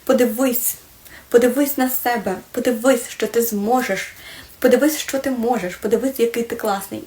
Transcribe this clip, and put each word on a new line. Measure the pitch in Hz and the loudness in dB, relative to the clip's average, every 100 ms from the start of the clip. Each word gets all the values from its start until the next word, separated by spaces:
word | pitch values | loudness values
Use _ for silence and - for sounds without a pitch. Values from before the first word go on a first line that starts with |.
| - | 0
Подивись, | 240 240 214 262 240 - - - - - - - | 2 2 2 0 0 -4 -6 -12 -20 -20 -20 2
подивись | 240 247 262 277 277 | 4 4 2 0 0
на | 254 | -2
себе, | 254 247 240 196 190 - | 0 -2 -2 -2 -6 -6
подивись, | - 247 226 247 247 - | -4 -2 0 2 2 0
що | - 214 | -6 -2
ти | 233 | 0
зможеш, | 233 208 208 254 247 190 - - - - - - | 0 0 2 2 0 -4 -6 -14 -20 -20 -20 0
подивись, | 254 247 285 302 | 4 4 4 0
що | - 269 | -4 -4
ти | 269 | -4
можеш, | 254 226 240 180 - | -2 0 -2 -4 -6
подивись, | 220 220 269 262 | 0 0 0 0
який | 233 233 | 0 0
ти | 233 233 | -6 -4
класний. | 214 196 - - | -4 -4 -6 -12